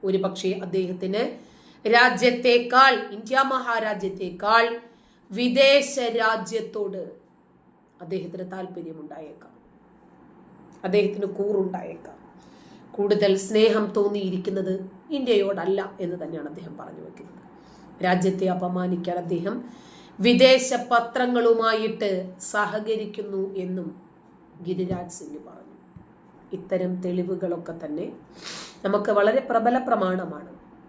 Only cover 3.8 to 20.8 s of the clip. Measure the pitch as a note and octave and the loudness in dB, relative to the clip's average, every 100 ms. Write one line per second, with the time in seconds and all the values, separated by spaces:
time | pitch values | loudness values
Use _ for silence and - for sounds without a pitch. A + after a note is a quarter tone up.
3.8 | A3 G3+ F#3+ F#3 F3+ F3 G3+ A3+ A#3 A#3 | -2 -4 -6 -6 -10 -6 2 4 4 -2
4.8 | - _ _ _ _ G3 B3 B3 C4+ C#4 | -12 _ _ _ _ -2 0 6 8 8
5.8 | C4+ - A#3+ A3+ A3 G#3+ - A3+ - G#3+ | 4 -4 -2 0 0 0 -4 -6 -6 -6
6.8 | G3 F#3+ D#3+ - _ _ _ _ _ _ | -6 -6 -12 -14 _ _ _ _ _ _
7.8 | _ _ E3+ F#3+ E3+ F3+ F3+ F#3 F#3 F#3 | _ _ -8 -6 -6 -10 -10 -10 -10 -10
8.8 | E3 D#3+ D3+ D3+ D#3 - - - _ _ | -12 -12 -14 -16 -16 -20 -20 -20 _ _
9.8 | _ _ _ _ - - - - - - | _ _ _ _ -20 -20 -20 -20 -20 -10
10.8 | F#3+ G3+ F#3+ - G3+ - G3+ G3+ F#3 F3+ | 0 2 2 0 -6 -2 0 0 0 -4
11.8 | E3 E3 - - - - - - - - | -10 -14 -18 -20 -20 -20 -20 -20 -20 -20
12.8 | - - G3+ F3+ G3+ F#3+ - A3 A3 G#3+ | -18 -2 2 4 4 2 2 4 6 4
13.8 | G#3 G#3+ G3+ G3+ F#3+ F#3 F3+ F#3+ F#3+ F#3+ | 0 0 0 0 -2 -4 -4 -4 -2 -4
14.8 | - - - D4 B3 G#3 G3 G3 F3+ G3 | -6 -16 -8 -4 2 2 2 0 0 -2
15.8 | G3 - F3+ F3 D#3 E3 D3 E3 E3+ - | -2 -8 -8 -6 -8 -10 -10 -14 -16 -16
16.8 | - E2 D#2+ - - - - - - - | -16 -16 -18 -18 -20 -20 -20 -20 -20 -20
17.8 | - - F#3 F3+ F#3 F#3 F#3 F3+ F3+ F3+ | -20 -4 0 2 2 0 0 0 -2 -2
18.8 | F3+ F3 F3 F3+ E3+ F3 F#3 A#3+ - - | -2 -4 -4 -6 -4 -4 -4 -6 -10 -18
19.8 | - - - - G3+ A#3+ C4 B3+ B3+ A#3+ | -20 -20 -20 0 4 8 8 8 4 -4